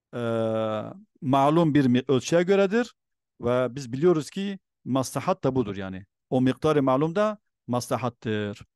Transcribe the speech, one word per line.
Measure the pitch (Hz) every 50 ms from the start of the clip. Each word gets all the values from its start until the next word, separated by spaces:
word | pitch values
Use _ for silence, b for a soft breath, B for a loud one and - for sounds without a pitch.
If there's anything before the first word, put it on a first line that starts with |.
| _ _ -
e, | 123 117 117 113 113 113 113 110 110 110 110 107 107 110 113 120 196 214 _ _ -
malum | - 127 135 139 139 143 156 170 175 156 135
bir | 147 139
mi-, | 127 120 120 -
ölçüye | - 139 123 - - 165 170 180
göredir | 175 202 196 196 190 196 233 247 - - _ _ _ _ _ _ _ _ -
ve | 117 120 123 127 127 123 120
biz | 143 139 120 117
biliyoruz | 131 147 180 175 156 139 -
ki | - 190 196 202 196 190 _ _ _ _ -
maslahat | - 123 135 127 - - 143 - - 185 - -
da | 139 131
budur | 131 120 101 98
yani. | 95 98 95 92 92 101 _ _ _ _ -
O | 131 127
miktarı | 127 131 123 - - 156 156 147 135
malum | 135 131 131 151 160 165
da | 196 208 214 208 208 _ _ _ _ _
maslahattır. | - 120 123 - - 135 110 120 120 - _ - 117 107 104 104 104 104 - - _ _